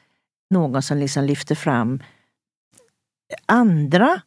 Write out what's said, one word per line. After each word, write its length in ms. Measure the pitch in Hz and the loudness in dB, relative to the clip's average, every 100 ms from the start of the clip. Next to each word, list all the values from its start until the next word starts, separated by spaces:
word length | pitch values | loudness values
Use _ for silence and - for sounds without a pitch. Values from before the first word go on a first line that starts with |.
| _ _ _ _ - | _ _ _ _ -2
någon 320 | 185 147 135 | 0 0 -2
som 160 | - 147 | -2 -2
liksom 260 | 139 143 | -2 -2
lyfter 320 | 139 143 - 151 | -2 -2 -4 -4
fram 480 | 156 120 117 131 - _ _ _ _ _ _ _ _ _ _ _ - - - | -2 -2 -2 -4 -10 _ _ _ _ _ _ _ _ _ _ _ -18 -10 0
andra 760 | 233 226 156 147 180 269 349 | 2 4 2 2 2 2 0